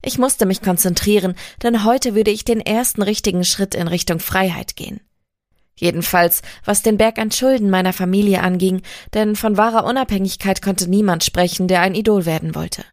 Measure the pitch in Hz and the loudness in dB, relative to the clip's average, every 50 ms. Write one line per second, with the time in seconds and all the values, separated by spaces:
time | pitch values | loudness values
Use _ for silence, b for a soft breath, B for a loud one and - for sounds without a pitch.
0 | - 262 247 - 247 269 262 - - 190 190 - - 190 180 175 - 185 175 - | -6 -6 -2 0 0 0 2 0 2 0 0 0 0 -2 0 2 2 0 0 0
1 | - 202 208 208 180 185 180 B B B B B - 233 233 226 202 220 240 269 | 2 2 2 2 2 0 -4 B B B B B -2 0 0 2 4 2 2 2
2 | - 247 202 214 220 214 208 214 - - 233 220 - - 214 226 247 - - - | 2 0 0 2 2 2 0 0 0 -2 -2 0 0 0 0 0 0 -2 -2 -2
3 | 202 202 214 - - 220 180 180 180 175 - - 196 196 - - 170 165 170 175 | -2 -2 -2 -2 -2 -2 0 0 0 0 0 -2 -2 -4 -2 -6 -4 -2 -2 -4
4 | - - 170 165 - - - 190 190 185 170 - - - - - - - - 208 | -2 -2 -4 -4 -4 -2 0 0 0 0 -2 -4 -8 -12 -12 -12 -12 -12 -12 -14
5 | _ _ _ _ _ _ _ _ _ _ _ _ _ _ _ - - 175 - 170 | _ _ _ _ _ _ _ _ _ _ _ _ _ _ _ -2 -2 -2 0 0
6 | 170 - - 180 170 175 170 - B B B B B - 202 - - 226 220 202 | -4 0 2 4 4 4 2 -2 B B B B B -2 -2 2 2 2 4 4
7 | 214 226 220 - 220 220 - - 254 262 269 254 208 196 190 185 185 185 185 - | 2 2 2 -2 -4 -4 -2 0 2 2 2 4 2 2 2 2 2 0 -2 -2
8 | 190 180 185 196 208 202 196 180 - 185 180 180 185 190 185 185 B B B B | -2 0 2 2 4 4 2 2 2 0 0 0 0 0 0 -2 B B B B
9 | B B - 214 214 214 214 208 - 220 208 190 220 226 226 226 - - 240 269 | B B -2 -2 0 0 0 -2 0 0 2 2 2 2 2 0 0 0 0 -2
10 | 262 - 208 196 190 190 - - - 196 190 - - 202 190 175 190 175 185 202 | 0 0 -2 -2 -2 -2 -4 -4 -2 -2 -2 0 0 -2 -2 -2 0 2 2 2
11 | 214 196 175 165 - - - 175 180 175 - - 185 180 185 175 175 190 185 202 | 4 2 2 0 -2 -2 2 2 0 0 2 -2 0 2 2 2 2 2 0 0
12 | 214 220 208 202 175 170 160 160 160 160 160 165 160 160 - - - - | 2 2 2 2 2 0 -2 -2 -4 -6 -6 -6 -6 -8 -8 -12 -12 -18